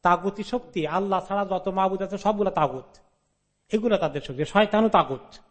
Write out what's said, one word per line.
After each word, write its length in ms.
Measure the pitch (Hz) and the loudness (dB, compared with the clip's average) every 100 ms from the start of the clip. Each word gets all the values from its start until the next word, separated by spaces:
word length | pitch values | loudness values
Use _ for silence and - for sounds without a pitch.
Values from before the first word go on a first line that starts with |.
তাগুতি 400 | 175 175 190 208 | 4 2 0 -6
শক্তি। 440 | 202 240 - 185 151 | -6 -6 -4 -4 -2
আল্লাহ 400 | 175 202 190 185 | -2 0 -2 -2
ছাড়া 180 | 202 | -4
যত 240 | 196 185 185 | -2 -2 -2
মাবুদ 340 | 185 190 190 | 0 0 0
আছে 160 | 190 196 | -6 -2
সবগুলা 320 | 208 208 196 | -2 0 0
তাগুত, 460 | 180 147 127 - - _ _ _ _ _ _ _ | 2 0 -2 -14 -20 _ _ _ _ _ _ _
এগুলা 260 | 220 226 196 | -2 2 0
তাদের 220 | 160 139 | 0 -4
শক্তি। 240 | - 131 | -8 -6
শয়তানও 440 | 147 202 208 208 220 | 0 2 4 4 4
তাগুত। 460 | 196 160 135 - - _ | 4 2 -4 -10 -20 _